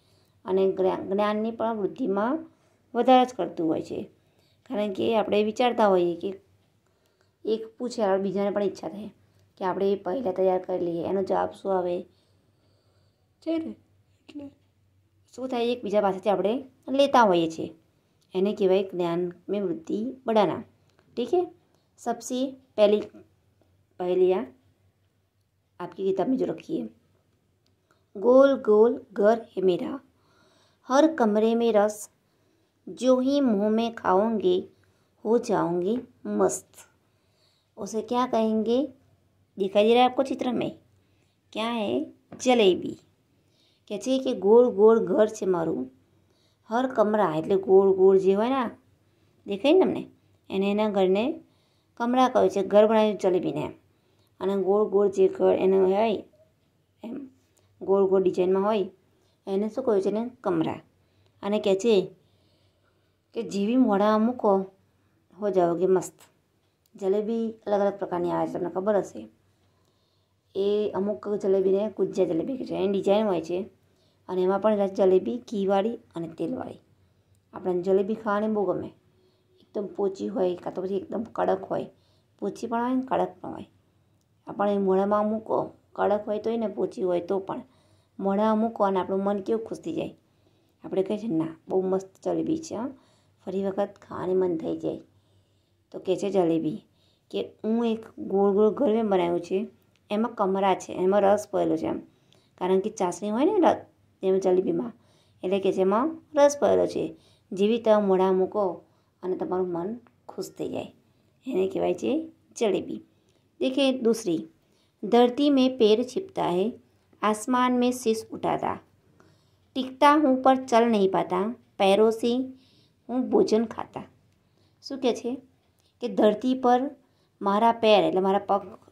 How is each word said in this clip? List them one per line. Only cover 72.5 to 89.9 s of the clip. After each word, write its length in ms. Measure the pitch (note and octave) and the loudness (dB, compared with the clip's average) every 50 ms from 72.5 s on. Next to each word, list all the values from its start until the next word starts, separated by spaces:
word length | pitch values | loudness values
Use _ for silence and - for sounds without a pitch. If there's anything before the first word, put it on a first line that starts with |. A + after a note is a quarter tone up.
| C4+ | -6
કહે 80 | - - | -8 -8
છે, 100 | - E3 | -8 -4
એની 180 | E3+ F#3 G3+ | -4 -2 -2
ડિઝાઇન 340 | G3+ F#3+ E3+ G3 G3 G#3+ A3 | -2 0 2 2 2 2 2
હોય 140 | G#3 F3+ E3 | 0 0 -2
છે. 300 | E3 - F3 F3+ G#3+ - - _ _ _ _ _ _ _ _ _ _ - | -4 -4 -6 -6 -6 -8 -14 _ _ _ _ _ _ _ _ _ _ -6
અને 140 | F#3 F#3 | -2 0
એમાં 180 | F#3 F#3 G3 G3 | 2 2 2 2
પણ 260 | G3+ A3 G#3+ G3+ G3 | 2 2 2 2 0
જલેબી 520 | F#3+ F#3+ - G3 F#3+ F#3 F#3 G3 A#3 A#3+ A#3+ | -2 0 2 4 4 4 4 2 0 -4 -8
ઘીવાળી 600 | - - B3 G3+ G3 F#3 G3 G3 G3 A#3 A#3+ - - _ - | -8 -8 -4 -2 0 2 2 2 0 0 -4 -8 -12 _ -12
અને 140 | E3+ E3+ D#3+ | -10 -10 -10
તેલવાળી. 520 | E3 - E3 D#3+ B3+ - - - - - _ _ _ _ _ _ _ _ _ _ _ _ _ _ | -8 -8 -8 -6 -6 -8 -10 -12 -14 -18 _ _ _ _ _ _ _ _ _ _ _ _ _ _
આપણને 300 | - - F3+ F#3 F3+ F3+ | -18 -8 -4 -4 -2 -2
જલેબી 320 | F3 G3 F#3+ G3 G3 G3 A3 | 2 2 2 2 2 0 -4
ખાવાની 340 | A3 - G#3+ G3+ G#3 G#3+ A3 | -4 -4 -4 -2 -2 -2 -2
બહુ 160 | G#3+ G#3 G3 | -2 0 0
ગમે. 220 | F3+ F3 - - - - _ _ _ _ _ _ _ _ _ _ _ _ _ | -2 -2 -4 -6 -10 -14 _ _ _ _ _ _ _ _ _ _ _ _ _
એકદમ 260 | _ _ - G#3+ G3+ | _ _ -10 -8 -8
પોચી 420 | F#3 - - G3+ F#3+ G3 G3 G3+ G#3 | -8 -6 -4 -4 -4 -4 -4 -6 -6
હોય 280 | F#3+ - F#3 F3+ F3 | -4 -2 -2 -2 -2
કાં 180 | F3 - E3 - | -4 -8 -10 -8
તો 80 | F#3 | -8
પછી 140 | F3+ F#3+ G3+ | -6 -6 -6
એકદમ 260 | F#3 - - - G3+ | -6 -6 -6 -8 -8
કડક 400 | A3 - - - F3+ F#3 F#3+ F#3 | -8 -8 -6 -4 -2 -2 -2 -4
હોય. 240 | - - - - - - - _ _ _ _ _ _ _ _ _ | -4 -6 -6 -6 -8 -10 -14 _ _ _ _ _ _ _ _ _
પોચી 280 | G3+ G3+ F#3+ - - | -8 -8 -8 -8 -8
પણ 160 | A3+ A#3 A#3 | -6 -4 -4
હોય 120 | A#3+ B3 C4 | -4 -2 -2
ને 80 | C4 C4 C4 | -4 -2 -2
કડક 260 | - F3 F3+ F3+ - - | -2 -2 -2 -4 -6 -12
પણ 100 | - - | -14 -14
હોય. 180 | - - G3 - _ _ _ _ _ _ _ _ _ _ _ _ _ _ _ | -14 -14 -16 -20 _ _ _ _ _ _ _ _ _ _ _ _ _ _ _
આપણે 320 | F3 D#3+ - G3+ G#3 G3+ G3+ | -12 -6 -4 -2 0 0 0
મોઢામાં 500 | G3 F#3+ F#3+ F#3+ G3 G3+ G#3 G#3 G#3+ G#3+ | 2 2 2 2 2 2 0 0 0 -2
મૂકો, 420 | A3 A3 - - - - - - - _ _ _ | -4 -4 -4 -4 -4 -4 -4 -6 -10 _ _ _
કડક 300 | - - F#3 G3 G#3 G#3 - | -6 -4 0 0 0 -2 -2
હોય 120 | A3 G#3 G#3+ | -6 -6 -4
તોય 180 | G#3+ A3 A#3 | -4 -4 -4
ને 120 | A#3 A3 G#3 | -4 -4 -6
પોચી 340 | G3 A#3+ F#3+ F3+ - B3 | -4 -4 -6 -6 -4 -4
હોય 180 | F#3+ F3+ F3 E3+ | -4 -2 -2 -2
તો 180 | - - G3 F#3 | -2 -2 -4 -4
પણ 240 | G3 - - B3+ - - _ _ _ _ _ _ _ _ _ - | -4 -6 -10 -10 -12 -16 _ _ _ _ _ _ _ _ _ -6
મોઢામાં 400 | F#3+ G3 G3 G3+ G#3+ A3 A3 G#3+ | -4 -2 0 0 2 2 2 0
મૂકો 260 | A3 A#3 A3+ - G#3 | 0 -2 -2 0 0
અને 160 | G3 F#3+ F#3 | 0 0 -2
આપણું 240 | F3+ - F#3+ F#3+ G3 | -2 -2 -4 -2 -2
મન 140 | G3 G#3 G3+ | -2 -2 -4
કેવું 260 | G3 - A3+ A3 A3+ | -4 -4 -4 -4 -4
ખુશ 160 | - F3+ - | -8 -12 -10
થઈ 120 | - E3+ | -10 -8